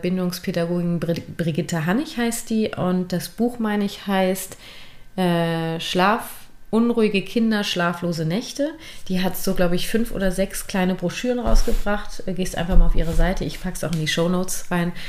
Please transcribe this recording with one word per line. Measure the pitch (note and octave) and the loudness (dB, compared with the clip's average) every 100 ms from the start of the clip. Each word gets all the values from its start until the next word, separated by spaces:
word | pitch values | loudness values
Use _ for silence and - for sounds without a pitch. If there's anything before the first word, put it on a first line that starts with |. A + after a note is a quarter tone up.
Bindungspädagoginnen, | F3+ F#3 F3+ F3+ - E3+ E3+ F3 F3 E3+ | -2 -2 -2 -4 -4 -2 -2 -2 0 -2
Bri-, | D#3+ E3 - - | -2 -4 -4 -4
Brigitte | E3+ D3+ D3+ E3+ D#3 | -2 -2 -2 -2 0
Hannig | A3+ D#4 - | 0 -2 -2
heißt | A#3 A3+ - | -2 -2 -2
die. | A3 G#3+ - | -2 -2 -2
Und | F3+ F3+ F3+ | 0 0 -2
das | F3 - | -4 -4
Buch, | - A#3+ B3 | -2 -2 -2
meine | G#3+ G#3 G3+ | -2 0 -2
ich, | - G3+ | -4 -2
heißt, | F#3+ F#3 F#3+ - - - - - - - - | 2 2 0 -6 -14 -18 -18 -18 -18 -10 -2
äh, | F3+ E3+ E3 E3 E3 E3 | 0 2 0 -2 -4 -4
Schlaf, | - F3+ F#3+ A#3 - - - - - | -2 2 2 2 -4 -14 -18 -18 -2
unruhige | A3 A#3 A#3 G#3+ G3 | 2 2 2 2 2
Kinder, | F#3+ A#3 A3+ G#3+ | 0 0 2 0
schlaflose | G3+ F3+ F3 F3 F3 E3 D#3+ | 0 0 0 0 -2 -2 0
Nächte. | F#3+ B3+ - D4 D#4+ - - - | -2 -4 -4 -4 -4 -14 -10 -4
Die | F#3 | -2
hat | F#3 - | 0 0
so, | - | 0
glaub | F#3 F3 | 2 4
ich, | F3 - | 2 0
fünf | A3+ A#3 | 0 0
oder | - F#3+ | 0 0
sechs | F3+ G3 - - | 0 -2 -4 -4
kleine | G3 F#3 F3+ | 0 0 0
Broschüren | F3+ - B3 B3 | -4 -2 -2 -2
rausgebracht. | A3+ A3 - G#3+ G#3 G#3 - - - | 6 6 6 4 2 0 -2 -6 -4
Äh, | |
gehst | F3+ F3+ - | -4 -4 -2
einfach | E3+ F3 | 6 8
mal | E3+ | 10
auf | - | 8
ihre | D#3+ | 4
Seite. | D#3+ E3 F#3+ D3+ | 4 4 2 -4
Ich | - | -6
pack's | F#3 F3 D#3 | -8 -4 -2
auch | |
in | E3 | -2
die | D#3 | 0
Shownotes | - E3+ F3+ F3+ - - | 0 2 2 0 -2 -2
rein. | F3 F3 F3 | 0 0 -4